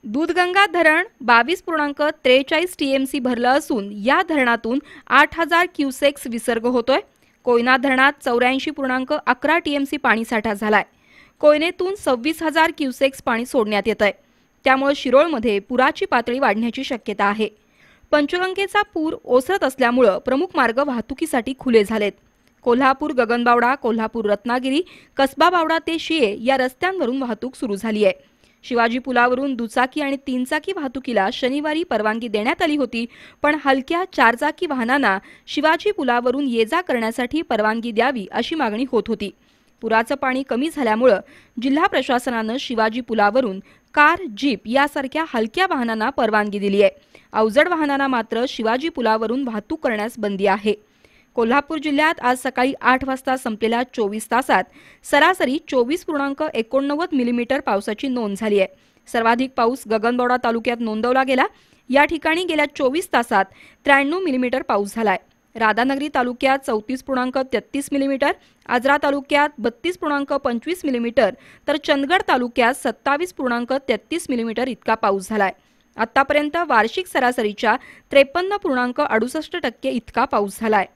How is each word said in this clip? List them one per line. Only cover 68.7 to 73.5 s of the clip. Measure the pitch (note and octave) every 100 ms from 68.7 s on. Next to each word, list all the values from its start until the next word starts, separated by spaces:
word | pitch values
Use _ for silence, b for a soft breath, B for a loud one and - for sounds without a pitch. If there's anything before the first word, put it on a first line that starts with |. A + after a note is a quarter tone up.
| B3 B3+ C#4+
तालुक्यात | D4 C#4+ C4+ C#4+ D4 D4
बत्तीस | A#3 - E4+ F4+
पूर्णांक | D#4+ C#4+ C#4
पंचवीस | C#4 C4 A#3 D4+ F4+
मिलीमीटर, | D4+ B3 A#3 A#3 G#3 - B B -
तर | D4
चंदगड | D#4 C#4+ C#4 F#4 F#4+
तालुक्यात | C#4+ B3 A#3 A#3
सत्तावीस | C#4 B3 - - C#4+ F4+
पूर्णांक | - B3+